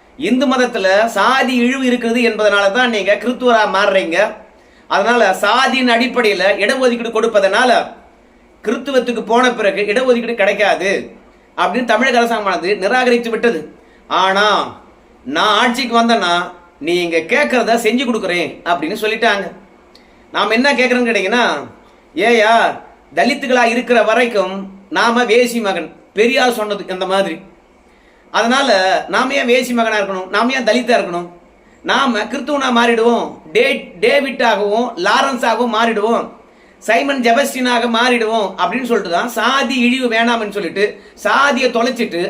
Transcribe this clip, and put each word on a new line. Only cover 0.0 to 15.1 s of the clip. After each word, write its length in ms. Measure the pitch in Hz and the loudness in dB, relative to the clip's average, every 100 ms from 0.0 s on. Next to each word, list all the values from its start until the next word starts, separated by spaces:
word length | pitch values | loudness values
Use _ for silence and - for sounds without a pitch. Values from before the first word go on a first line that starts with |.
| _ - | _ -8
இந்து 280 | 175 254 269 | -2 0 2
மதத்துல 580 | 254 247 226 190 196 | 2 0 0 2 2
சாதி 500 | 226 196 220 269 254 | 2 2 2 2 2
இழிவு 300 | 254 240 269 254 | 2 0 0 0
இருக்கிறது 340 | 240 233 240 | 0 0 0
என்பதனால 500 | 226 208 214 202 196 | 0 2 2 2 2
தான் 180 | 226 247 | 2 0
நீங்க 220 | 220 190 | 0 0
கிறிஸ்துவரா 480 | 208 233 247 247 226 208 | 0 -2 -2 2 2 2
மாறுறீங்க. 440 | 190 202 190 165 170 220 226 - - - - - | 2 2 0 0 0 0 -4 -18 -20 -20 -20 -2
அதனால 320 | 180 202 240 202 | 0 2 4 2
சாதியின் 600 | 190 208 240 262 262 247 | 2 2 2 2 2 2
அடிப்படையில 480 | 226 247 247 220 180 190 185 | 2 0 0 0 2 0 2
இடஒதுக்கீடு 540 | 208 262 254 233 226 | 0 2 0 0 -2
கொடுப்பதனால 600 | 220 233 208 190 208 254 185 - - - _ _ _ _ _ | -2 0 2 2 2 2 2 0 -12 -20 _ _ _ _ _
கிறிஸ்துவத்துக்கு 580 | 208 269 269 254 240 220 | -6 -6 -2 -2 -2 -6
போன 260 | 190 233 254 | 0 0 0
பிறகு 300 | 226 202 190 | 0 -2 -2
இடஒதுக்கீடு 520 | 208 226 254 240 240 | -2 0 2 0 -2
கிடைக்காது 560 | 233 196 202 196 160 190 156 120 - - _ _ - | 0 0 2 0 0 -2 -4 -6 -18 -20 _ _ -4
அப்படின்னு 280 | 190 226 | -2 -2
தமிழக 360 | 233 220 262 240 | -2 0 2 2
அரசாங்கமானது 500 | 233 220 202 170 175 202 | 0 -2 -2 -2 -2 -2
நிராகரித்து 540 | 190 254 247 240 233 | 0 0 2 0 0
விட்டது. 300 | 220 240 170 - - - - - | -2 -2 -2 -8 -20 -20 -20 -4
ஆனா 380 | 160 190 196 214 185 127 107 - - _ | 0 2 2 2 0 -2 -12 -20 -20 _